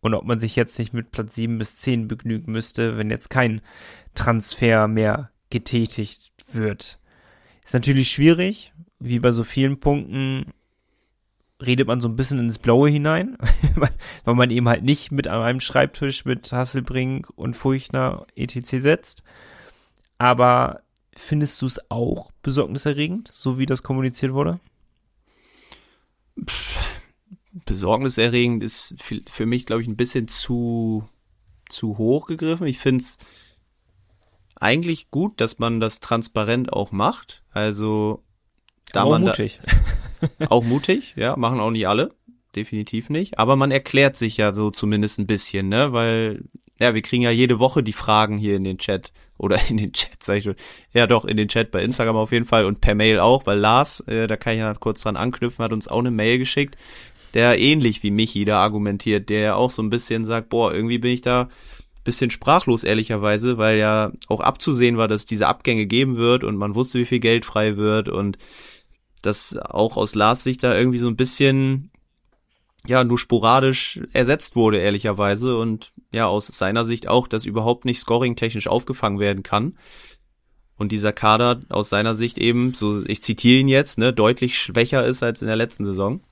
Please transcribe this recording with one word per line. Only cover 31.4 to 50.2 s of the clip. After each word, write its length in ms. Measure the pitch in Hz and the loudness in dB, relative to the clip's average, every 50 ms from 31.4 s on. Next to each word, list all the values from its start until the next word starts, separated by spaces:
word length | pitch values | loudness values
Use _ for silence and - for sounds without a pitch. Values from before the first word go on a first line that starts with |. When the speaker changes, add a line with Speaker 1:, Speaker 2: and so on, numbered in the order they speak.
| _ _ _ _ _ - | _ _ _ _ _ -14
Speaker 2:
zu 260 | - - - 110 104 | -10 -6 -6 -6 -4
hoch 300 | 104 113 113 131 151 151 | -2 2 2 2 0 0
gegriffen. 400 | - 165 156 160 156 165 170 180 | -6 -8 -4 -2 -4 -2 -2 -2
Ich 120 | 151 127 - | -4 -4 -2
find's 400 | - 143 131 127 123 - - _ - _ _ _ _ _ _ _ _ _ _ _ _ _ _ _ _ _ _ _ _ _ _ _ _ _ _ | 0 0 2 2 0 -4 -12 _ -20 _ _ _ _ _ _ _ _ _ _ _ _ _ _ _ _ _ _ _ _ _ _ _ _ _ _
eigentlich 540 | - - 104 123 160 170 175 165 156 - _ | -2 2 2 2 2 0 -2 -6 -6 -8 _
gut, 300 | - 139 175 208 - - | -4 -4 -4 -4 -2 -2
dass 180 | - 113 - _ | -2 -2 -2 _
man 220 | 117 117 117 113 | -4 -2 -2 -2
das 200 | 113 110 - - | -2 -2 -4 -6
transparent 720 | - - 117 113 113 - _ 113 107 104 117 123 127 - - | -6 -4 -2 -2 -2 -4 _ -4 -2 0 0 -2 -2 -4 -4
auch 200 | - 101 - - | -4 -6 -4 -2
macht. 500 | 98 104 156 - - - _ - _ _ _ | 0 0 0 -2 -4 -12 _ -20 _ _ _
Also, 720 | _ - 107 107 104 101 107 110 107 107 107 107 107 - _ _ _ _ _ _ _ _ _ _ _ _ _ - - | _ -4 -2 -2 -2 -4 -4 -2 -2 -2 -2 -2 -4 -6 _ _ _ _ _ _ _ _ _ _ _ _ _ -6 0
da 100 | 98 98 | 2 4
Speaker 1:
Aber 100 | 135 156 | 4 6
Speaker 2:
man 100 | 160 180 | 4 4
da 60 | - | 2
Speaker 1:
mutig. 320 | - - 107 104 - - - | 2 0 -4 -6 -6 -10 0
Speaker 2:
<laughs> 840 | - - - - - - - - - - - - 156 - _ 160 - | 4 4 4 6 4 0 -2 -4 -6 -8 -4 -4 -4 -4 _ 0 2
Auch 160 | - 120 117 | 2 2 4
mutig, 480 | 117 120 147 - - 190 254 269 - - | 2 0 0 2 0 0 0 -2 -8 -8
ja, 220 | - 110 120 131 | -4 -4 -4 -2
machen 240 | 139 120 117 127 123 | 0 -2 -2 0 0
auch 100 | 104 110 | -2 -2
nicht 160 | 117 113 104 | -2 -2 0
alle, 280 | 92 104 113 151 - _ _ _ _ - _ _ _ _ | 0 2 2 0 -2 _ _ _ _ -20 _ _ _ _
definitiv 540 | 101 107 - - 107 104 - - 110 117 - | -10 -8 -6 -6 -8 -6 -4 -6 -6 -4 -4
nicht. 280 | 143 156 190 - - - | -4 -4 -4 -4 -2 0
Aber 160 | 110 120 135 | 2 4 4
man 160 | 135 135 139 | 4 4 2
erklärt 460 | 135 139 - - - 139 139 139 135 | 2 0 -2 0 2 4 4 4 4
sich 220 | - 120 113 110 - | 0 -4 -4 0 2
ja 160 | 107 104 98 | 0 2 2
so 160 | 104 107 104 | 0 -2 -2
zumindest 480 | 98 - - 104 107 104 104 104 - - | -2 -2 -2 0 0 0 0 0 -2 -4
ein 80 | 104 | -2
bisschen, 420 | 95 110 98 - - - 98 98 95 | -2 0 0 0 -2 -2 -4 -2 0
ne, 240 | 101 117 139 143 123 | 2 2 0 2 0
weil, 500 | 117 117 117 113 113 113 110 104 - - - _ - _ _ _ _ | 0 0 0 0 0 -2 -2 -4 -8 -12 -18 _ -20 _ _ _ _
ja, 140 | 120 123 113 | 2 2 2
wir 80 | 113 110 | 2 -2
kriegen 200 | - - 123 123 | 0 0 2 2
ja 80 | 120 | 4
jede 280 | 117 117 127 123 123 107 | 4 4 4 4 4 4
Woche 240 | 120 127 - 156 123 | 2 2 2 2 0
die 100 | 110 104 | 0 -4
Fragen 460 | - - - 107 107 107 104 107 104 | -6 -2 2 4 4 4 2 0 -2
hier 180 | 107 104 101 | 0 0 0
in 80 | 98 95 | 0 0
den 140 | 95 95 90 | -4 -4 -6
Chat, 340 | - - 101 92 - - _ _ - - _ | -4 -4 -4 -4 -4 -10 _ _ -20 -20 _
oder 220 | _ - 98 101 107 - - | _ -2 0 2 2 2 2
in 80 | 120 | 2
den 160 | 110 104 - - | -2 -2 -2 -2
Chat, 240 | - - - - - | -2 -4 -4 -6 -12